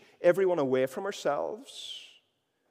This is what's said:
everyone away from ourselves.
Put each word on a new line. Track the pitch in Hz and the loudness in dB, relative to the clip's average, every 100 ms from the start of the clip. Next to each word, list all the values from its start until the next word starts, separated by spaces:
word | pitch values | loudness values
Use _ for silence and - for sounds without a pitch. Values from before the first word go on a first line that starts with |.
| - _ | -16 _
everyone | 175 170 190 170 | 4 6 2 2
away | 135 131 131 | 2 2 0
from | 208 196 | -2 -6
ourselves. | - 151 147 76 214 277 - - - - - _ _ _ _ _ | -4 -2 -2 -4 -8 -14 -16 -14 -14 -16 -20 _ _ _ _ _